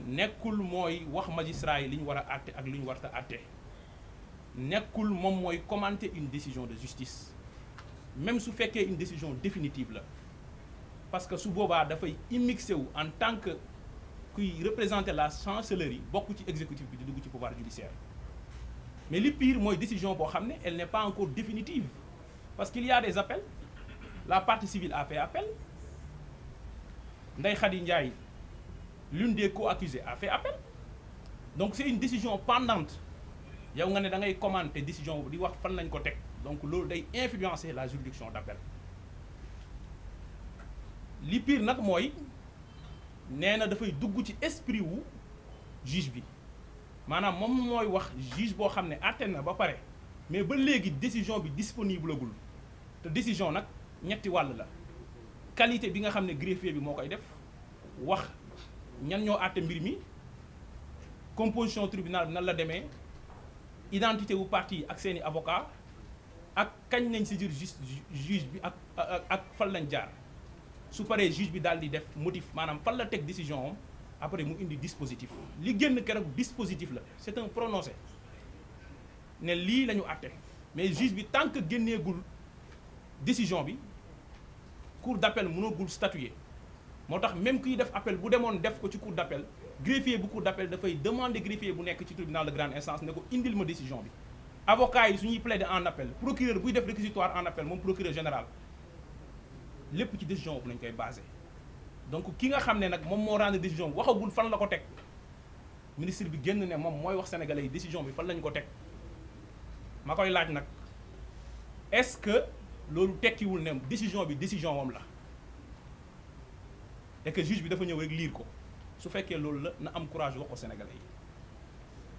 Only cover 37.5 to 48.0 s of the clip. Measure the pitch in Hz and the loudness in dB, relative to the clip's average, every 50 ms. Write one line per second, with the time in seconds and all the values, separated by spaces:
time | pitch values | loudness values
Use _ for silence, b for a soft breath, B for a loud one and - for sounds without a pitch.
37.5 | 170 151 - 160 147 131 131 127 131 139 131 131 139 - 117 113 110 107 - - | 0 -2 -4 -4 -4 -4 -4 -2 -4 -4 -6 -6 -8 -8 -8 -6 -6 -6 -6 -6
38.5 | 104 - - - - - - - - - - - - - - - - - - - | -8 -8 -10 -10 -10 -10 -12 -12 -12 -12 -12 -12 -12 -12 -12 -12 -12 -12 -12 -12
39.5 | - - - - - - - - - - - - - - - - - - - - | -10 -12 -12 -10 -10 -10 -10 -10 -12 -10 -10 -10 -10 -10 -10 -10 -10 -10 -10 -10
40.5 | - - - - - - - - - - - - - - - 143 196 254 - 262 | -10 -10 -12 -12 -10 -10 -10 -10 -10 -12 -12 -12 -10 -6 -2 2 2 4 6 6
41.5 | 285 247 208 226 262 254 214 196 180 175 226 294 - - - - - - - - | 6 8 8 6 4 4 6 6 6 6 6 4 0 -4 -10 -10 -12 -12 -14 -14
42.5 | - - - - - - - - - - - - - - - - 127 143 170 196 | -14 -16 -16 -16 -14 -14 -12 -12 -12 -12 -14 -14 -14 -12 -10 -6 -2 4 6 6
43.5 | 208 220 220 196 202 208 233 202 151 135 233 208 190 247 214 - 196 - 294 320 | 6 6 4 4 2 2 0 0 0 0 0 0 2 2 0 0 -2 0 0 0
44.5 | 311 - - - 214 220 185 156 180 254 339 - - - - - - - - - | 0 -2 -2 0 2 2 2 0 0 -2 -4 -6 -10 -14 -14 -14 -16 -16 -14 -16
45.5 | - - - - - - - 127 147 185 156 135 117 123 - - - - - - | -16 -14 -14 -14 -14 -10 -6 -2 0 0 0 0 -2 -6 -8 -10 -12 -16 -16 -16
46.5 | - - - - - - - - - - - - 151 175 202 196 180 175 208 233 | -16 -14 -14 -16 -16 -16 -16 -16 -16 -10 -4 0 2 4 4 4 2 2 2 4
47.5 | 254 254 247 240 240 233 220 214 185 190 | 4 4 4 4 4 4 4 4 4 2